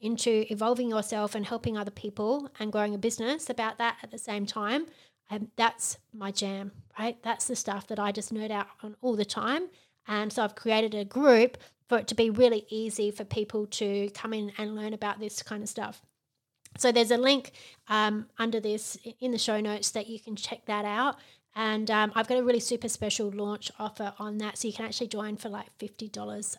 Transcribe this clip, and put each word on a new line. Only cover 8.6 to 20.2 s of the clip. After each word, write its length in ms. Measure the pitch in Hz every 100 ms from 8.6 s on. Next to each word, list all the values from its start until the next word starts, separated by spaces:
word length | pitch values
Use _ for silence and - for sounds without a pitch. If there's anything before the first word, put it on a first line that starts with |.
| 196 -
on 140 | 214 208
all 140 | 254 214
the 80 |
time. 440 | 208 - 220 285 359 - _ _ -
And 260 | 214 214
so 100 | 208
I've 120 | 214
created 400 | 202 233 220 220
a 100 | 214
group 540 | 202 247 285 240 233 - - _ -
for 100 | 240
it 80 | 208
to 60 |
be 160 | 220 226
really 340 | 214 247 214 214
easy 400 | 220 220 214 208
for 140 | 208
people 420 | 208 - 214 220 208
to 420 | - 208 202 202
come 180 | 202 220
in 200 | 220 208 202
and 180 | 214
learn 200 | 214 214
about 260 | 214 208 202
this 220 | 214 -
kind 200 | - 208
of 60 | 214
stuff. 320 | - 214 214 _ _ _ _ _ _ - -
So 140 | 247
there's 180 | 240 226
a 80 | 240
link, 340 | 262 277 262 - - - -
um, 380 | 214 214 214 220 -
under 220 | 226 226
this 360 | 214 214 - -
i-, 100 | 233 220
in 120 | 254
the 60 | 226
show 220 | - 214
notes 300 | 214 208 202
that 160 | 226 214
you 120 |
can 160 | 226